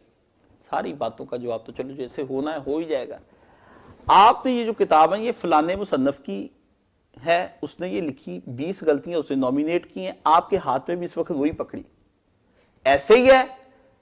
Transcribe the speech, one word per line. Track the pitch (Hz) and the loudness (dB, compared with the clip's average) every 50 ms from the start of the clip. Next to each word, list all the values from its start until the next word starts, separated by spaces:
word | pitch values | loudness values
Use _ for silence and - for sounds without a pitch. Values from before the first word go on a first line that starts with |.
| _ _ _ _ _ _ _ _ _ _ _ _ _ - | _ _ _ _ _ _ _ _ _ _ _ _ _ -8
सारी | - 156 214 185 156 | -8 -6 -6 -8 -8
बातों | 143 117 113 113 - 127 | -8 -8 -8 -8 -12 -14
का | - 127 | -12 -12
जवाब | 123 120 120 113 110 - | -10 -8 -8 -8 -8 -10
तो | - | -14
चलो | 117 - 127 135 139 | -12 -12 -12 -12 -10
जैसे | 139 127 120 - - | -12 -12 -12 -10 -10
होना | 139 131 135 135 139 156 | -10 -6 -6 -6 -6 -6
है | 160 147 | -8 -8
हो | 131 139 147 160 | -8 -6 -6 -6
ही | 170 | -4
जाएगा। | 156 147 127 117 113 107 - _ _ _ _ _ _ _ _ _ _ - - - - - _ - - | -4 -6 -6 -6 -8 -14 -18 _ _ _ _ _ _ _ _ _ _ -20 -20 -20 -20 -20 _ 0 4
आपने | 156 185 208 233 247 - - 262 | 6 8 8 8 6 4 -2 -2
ये | 247 240 233 | -2 -2 -2
जो | 220 214 | -4 -2
किताब | - 196 - - 156 160 160 190 | -2 0 2 4 4 4 4 2
है | 214 220 | -2 -4
ये | - | -6
फलाने | 220 - - 175 160 151 156 170 185 | -6 -6 -2 0 2 2 2 0 -4
मुसन्नफ | 196 202 - 160 135 131 139 - - | -6 -4 -4 -2 0 0 0 -2 -4
की | - - 98 98 98 - _ _ _ _ _ _ _ _ _ _ _ _ _ - | -10 -10 -10 -10 -10 -12 _ _ _ _ _ _ _ _ _ _ _ _ _ -8
है, | 135 165 170 175 190 - - - 151 | -2 0 0 0 0 -6 -10 -12 -12
उसने | 143 - - 180 185 | -12 -10 -10 -10 -6
ये | 196 202 | -6 -6
लिखी, | 175 147 - _ - 175 180 180 - 143 | -6 -6 -8 _ -14 -14 -14 -14 -14 -14
बीस | 123 120 147 175 196 - 175 | -10 -8 -8 -8 -8 -4 0
गलतियां | 156 147 139 - 170 175 160 | 0 0 0 0 -4 -6 -4
उसने | 139 - 143 | -4 -2 -2
nominate | 135 131 127 135 143 151 160 175 175 - - - | -2 0 0 0 -2 -2 -2 -2 -4 -4 -6 -12
की | 185 | -10
हैं, | 185 185 - _ - | -10 -10 -10 _ 2
आपके | 151 160 175 170 - 202 | 4 4 4 2 0 -4
हाथ | 185 160 139 123 135 - - | -4 -2 -2 -4 -4 -4 -6
में | 175 | -8
भी | 180 175 | -6 -8
इस | 160 - | -8 -6
वक्त | 170 156 - | -6 -6 -4
वही | 165 135 143 156 | -4 -2 -2 -2
पकड़ी, | 165 - - - - - - _ _ _ _ _ _ _ _ _ _ _ _ _ _ _ _ _ _ _ - | -4 -6 -10 -10 -10 -16 -16 _ _ _ _ _ _ _ _ _ _ _ _ _ _ _ _ _ _ _ 0
ऐसे | 131 139 139 - - 220 | 2 2 2 6 6 6
ही | 254 247 | 8 8
है?" | 262 269 262 - - - - - _ _ _ _ _ _ _ | 8 8 6 6 0 -8 -20 -20 _ _ _ _ _ _ _